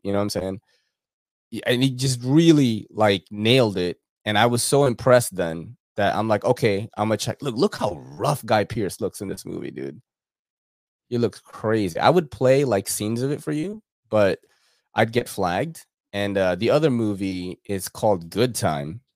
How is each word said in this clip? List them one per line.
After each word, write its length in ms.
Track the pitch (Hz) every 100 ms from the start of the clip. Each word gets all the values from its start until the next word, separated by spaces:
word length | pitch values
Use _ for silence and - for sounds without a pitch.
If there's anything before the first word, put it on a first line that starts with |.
You 80 | 101
know 80 | 98
what 40 |
I'm 60 | 104
saying? 320 | 98 95 98 - _ _ _ _ _ _ _ _
Y-, 100 | 113 -
and 160 | 123
he 100 | 135
just 300 | 127 135 123
really, 600 | 127 147 165 151 127 110 -
like, 340 | 95 107 98 -
nailed 460 | 104 110 131 113 92
it. 220 | 90 82 _ _ 110
And 120 | 104
I 80 | 120
was 160 | 120
so 240 | - 143 139
impressed 500 | 110 131 123 - 92
then 420 | 85 82 87 123 _ -
that 200 | 98 95
I'm 120 | 110
like, 180 | 104 110
"Okay, 440 | 123 113 98 110 -
I'm 100 | 107
gonna 100 | 104
check." 240 | - -
Look, 140 | 139 113
look 200 | 185 -
how 200 | 165 160 127 110
rough 280 | 127 147 113
Guy 200 | 110 101
Pearce 360 | 117 95 -
looks 200 | 101 -
in 80 | 95
this 160 | - -
movie, 260 | 87 65
dude. 300 | - 69 80 _ _ _ _ _ _ _ _ _ _ _
He 80 | 120
looks 220 | 113 -
crazy. 600 | - - 110 110 95 80
I 100 | 107
would 200 | 170 156
play, 360 | - 127 135 139
like, 220 | 101 -
scenes 340 | - 107 117
of 100 | 135
it 100 | 147
for 80 | 156
you, 300 | 151 175 214 _ _ _
but 300 | 107 98 - _ _ _ _ _
I'd 180 | 101 113
get 180 | 120 120
flagged. 560 | - 90 90 160 160 - _ _
And, 240 | 101 101 98
uh, 180 | 90 90
the 140 | 117
other 220 | 147 156
movie 680 | 120 107 98 98 90 90 - -
is 240 | 98 -
called 400 | - 110 95 85
Good 260 | 92 123 110
Time. 460 | 90 73 71 101 _